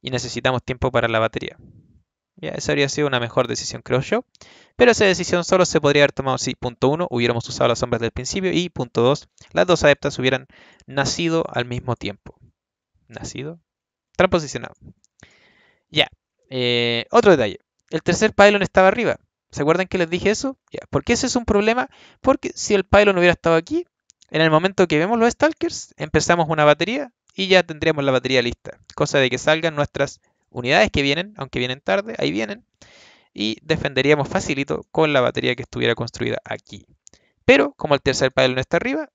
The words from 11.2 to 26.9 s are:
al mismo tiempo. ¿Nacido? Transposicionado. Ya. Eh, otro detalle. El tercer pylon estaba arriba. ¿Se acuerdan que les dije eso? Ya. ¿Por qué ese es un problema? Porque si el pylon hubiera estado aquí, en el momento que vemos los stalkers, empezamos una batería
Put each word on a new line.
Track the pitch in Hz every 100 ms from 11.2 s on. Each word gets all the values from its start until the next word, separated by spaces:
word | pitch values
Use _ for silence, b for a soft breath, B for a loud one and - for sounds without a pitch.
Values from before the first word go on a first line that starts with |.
| 170 165 -
al | -
mismo | 123 123 120 117
tiempo. | 107 - - - - _ _ _ _ _ _
¿Nacido? | 110 101 113 143 170 _ _ _ _ _ -
Transposicionado. | 185 180 147 127 117 - - - _ _ b b b b b b _
Ya. | 131 147 _ _ _ _
Eh, | 131 123 120 120 117 -
otro | - 214
detalle. | 160 107 - _ _ _
El | 160
tercer | - 180 214
pylon | 202 202 208
estaba | 185 - 190
arriba. | 220 202 - _ _ _
¿Se | -
acuerdan | 143 170 185
que | 185
les | 165
dije | 175 196
eso? | 214 269 269 _
Ya. | - -
¿Por | 143
qué | -
ese | - 254
es |
un | 247
problema? | 233 208 214 240 - b b b
Porque | - 269 -
si | - -
el | 202
pylon | 190 196 202 190
hubiera | 175
estado | 165 165 165
aquí, | 170 311 349 _ _ _ _
en | 156
el | 160
momento | 156 185 196 180
que | 156
vemos | 175 233
los | 233
stalkers, | - 302 320 339 - - _
empezamos | 151 156 151 175 156
una | 160
batería | 151 147 170